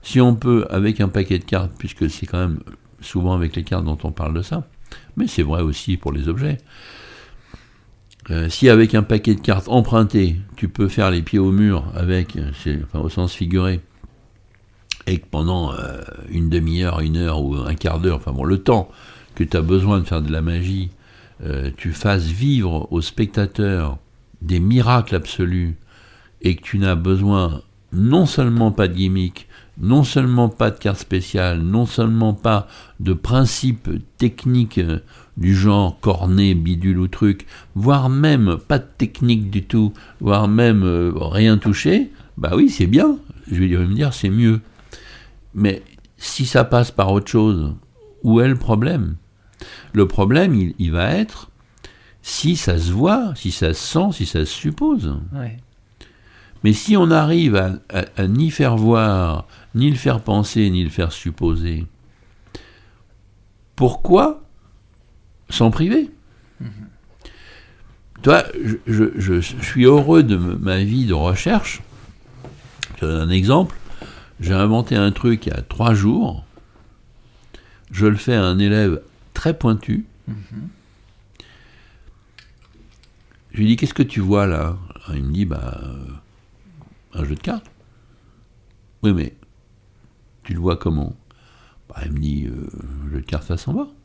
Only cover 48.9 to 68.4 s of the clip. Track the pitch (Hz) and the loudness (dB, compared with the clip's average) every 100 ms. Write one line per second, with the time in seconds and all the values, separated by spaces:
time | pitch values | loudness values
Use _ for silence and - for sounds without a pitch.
48.9 | 170 90 82 _ _ _ _ - - - | -2 -2 -6 _ _ _ _ -20 -20 -6
49.9 | 104 95 - 101 139 190 123 90 - 85 | 2 2 2 2 4 4 2 0 -2 -2
50.9 | 82 92 185 220 - - _ _ _ - | 0 0 0 -2 -6 -20 _ _ _ -20
51.9 | _ _ _ - - 147 170 - 87 82 | _ _ _ -12 -4 -2 0 0 0 0
52.9 | 92 160 226 226 139 95 - 82 80 - | 0 2 2 -2 -4 -8 -2 -2 -2 -2
53.9 | 156 196 165 92 82 76 - 151 151 311 | 0 0 -2 -4 -2 -4 -4 -8 -2 0
54.9 | 285 78 69 90 139 120 117 - _ _ | 0 -2 -6 -8 -10 -10 -12 -20 _ _
55.9 | _ - _ _ _ - - 107 104 - | _ -20 _ _ _ -20 -2 2 2 2
56.9 | 208 170 160 151 170 156 101 92 95 _ | 4 6 4 4 2 2 2 0 -4 _
57.9 | 95 - - 95 110 156 - 139 113 110 | -8 -6 -2 0 2 0 2 0 4 4
58.9 | 117 110 95 85 80 - - - 117 139 | 4 2 0 0 -4 -8 -18 -8 0 0
59.9 | 135 139 113 110 104 104 117 104 90 85 | 2 0 -2 0 0 0 0 2 2 -2
60.9 | - 82 - 85 80 85 82 85 80 82 | -2 -4 -4 -10 -4 -2 -2 -2 -6 -8
61.9 | - _ _ _ _ _ - - _ _ | -14 _ _ _ _ _ -20 -20 _ _
62.9 | _ _ _ _ _ _ _ _ - 127 | _ _ _ _ _ _ _ _ 0 0
63.9 | - - 185 294 302 - - _ - _ | 2 4 4 4 -2 -14 -20 _ -20 _
64.9 | _ _ _ _ _ _ - 117 110 165 | _ _ _ _ _ _ 2 2 2 0
65.9 | 269 302 - _ _ _ _ 120 104 107 | 0 -2 -10 _ _ _ _ -16 -16 -20
66.9 | _ _ _ - - - - - _ - | _ _ _ -20 -20 -20 -20 -20 _ -20
67.9 | - - - 131 165 | -20 -20 -2 4 4